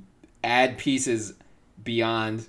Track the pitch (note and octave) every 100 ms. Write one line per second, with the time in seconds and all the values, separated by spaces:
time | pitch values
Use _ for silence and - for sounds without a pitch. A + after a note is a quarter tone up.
0 | - _ - _ A2+ B2 C3 A2+ C#3+ C3
1 | C3 A2+ G#2 - - - _ - A#2 A#2
2 | A2+ A2+ A2 A2